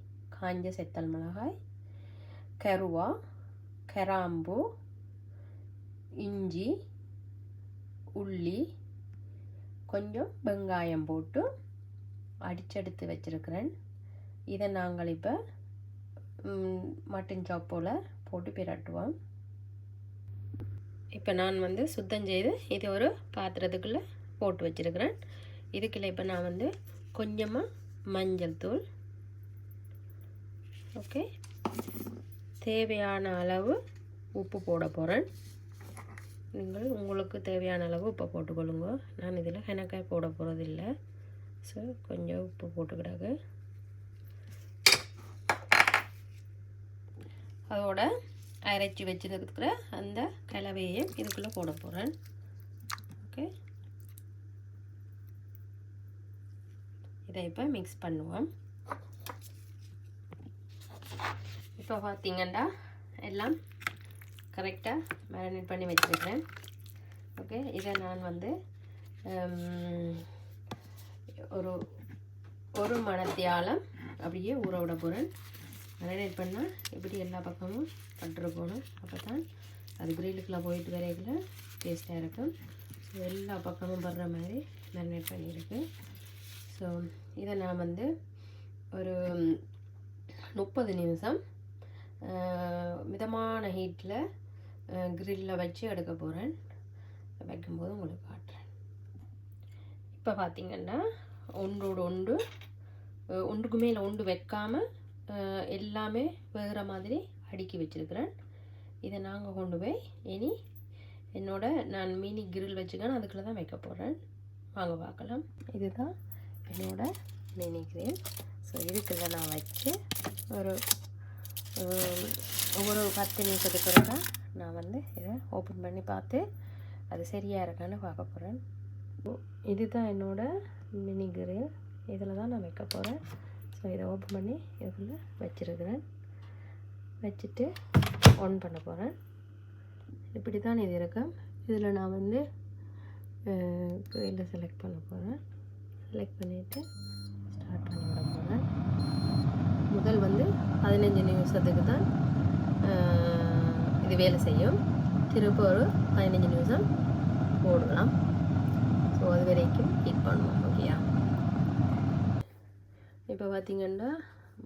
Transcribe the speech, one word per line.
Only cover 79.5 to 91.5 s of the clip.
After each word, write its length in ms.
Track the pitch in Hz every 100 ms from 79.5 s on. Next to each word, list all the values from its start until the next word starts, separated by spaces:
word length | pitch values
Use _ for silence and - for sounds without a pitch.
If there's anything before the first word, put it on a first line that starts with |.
| - - - - -
அது 140 | 165
கிரில்லுக்குள்ள 500 | 165 185 190 180 180
போயிட்டு 280 | 175 175 170
வரைக்குள்ள 420 | 175 175 170 202 320 381 - - -
டேஸ்டா 320 | 170 165 - 170
இருக்கும். 360 | 165 220 294 330 - - - - -
So, 100 | 196
எல்லா 340 | 180 196 196 190
பக்கமும் 460 | 175 175 180 180
படுற 280 | 180 175 175
மாதிரி 360 | 165 175 247 311 - -
மேரினேட் 360 | 180 170 170 160
பண்ணியிருக்கு. 480 | 180 160 165 165 226 320 - - - - - - - - -
So, 240 | 180 175 170 - -
இதை 200 | - 202
நான் 220 | 196 185 180
வந்து 440 | 175 175 262 330 - - - - - - -
ஒரு 220 | 190 185 180 180 175 165 156 - - - - - - - - -
முப்பது 400 | 214 196 269 220
நிமிஷம், 440 | 180 170 165 208 302 -